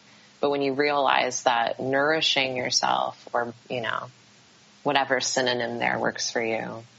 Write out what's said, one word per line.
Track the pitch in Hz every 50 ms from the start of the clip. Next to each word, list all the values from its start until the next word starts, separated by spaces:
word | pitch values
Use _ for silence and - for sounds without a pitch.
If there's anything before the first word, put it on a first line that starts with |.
| - - - - - - - -
But | 143 143
when | 143 143
you | 139 139 131
realize | 139 147 147 143 143 135 131 131 131 123 127 123 - -
that | 131 120 117 117 - - -
nourishing | 123 131 135 139 143 151 160 160 - - - 139 131 131 127
yourself | 127 127 127 - - 131 127 127 131 131 127 - - - - -
or, | 120 120 120 113 - - -
you | 127 120
know, | 113 110 - - - 127 - - - - - - - - - - - - - - -
whatever | 147 139 139 135 131 131 127
synonym | - - - 135 127 123 123 120 117 117 117 120
there | 123 123 123 113
works | 117 120 - - - -
for | - 123
you, | 117 113 113 113 120 120 113 113 117 - -